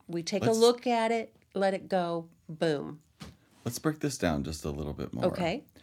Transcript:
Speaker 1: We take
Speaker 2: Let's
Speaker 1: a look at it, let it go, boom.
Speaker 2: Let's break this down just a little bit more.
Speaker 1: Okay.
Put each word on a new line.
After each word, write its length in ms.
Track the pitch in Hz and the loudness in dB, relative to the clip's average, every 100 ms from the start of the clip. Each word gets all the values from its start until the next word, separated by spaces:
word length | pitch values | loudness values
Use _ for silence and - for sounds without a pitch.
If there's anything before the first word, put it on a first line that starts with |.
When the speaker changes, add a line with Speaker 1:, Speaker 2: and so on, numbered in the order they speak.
| - | -8
Speaker 1:
We 160 | 170 | -6
take 200 | 165 202 226 | -2 0 4
Speaker 2:
Let's 100 | 226 | 6
Speaker 1:
a 20 | |
look 260 | 233 240 247 | 6 6 2
at 240 | 233 226 | 2 2
it, 240 | 233 220 _ _ | 0 -4 _ _
let 200 | 190 196 | 0 0
it 160 | 190 - | 0 0
go, 400 | 190 175 170 165 _ - | 0 0 -2 -6 _ -14
boom. 540 | 160 165 143 - 151 _ - - - _ _ 120 | -2 0 0 -4 -12 _ -20 -20 -20 _ _ -8
Speaker 2:
Let's 140 | - | -2
break 200 | 156 151 | -2 0
this 180 | 147 127 | -4 0
down 280 | 87 73 76 | 0 0 -2
just 180 | 78 | -6
a 60 | 78 | -6
little 240 | 71 73 | -4 -6
bit 200 | 69 65 | -6 -6
more. 120 | - 180 | -2 0
Speaker 1:
Okay. 400 | - 165 254 - - | 0 -2 -4 -8 -20